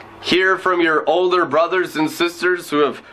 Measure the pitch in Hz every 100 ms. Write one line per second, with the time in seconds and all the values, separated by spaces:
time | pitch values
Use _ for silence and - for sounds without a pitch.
0 | - - - 170 190 180 180 175 165 151
1 | - 170 185 175 156 151 165 185 165 151
2 | 156 - 170 170 175 180 - 147 139 110
3 | -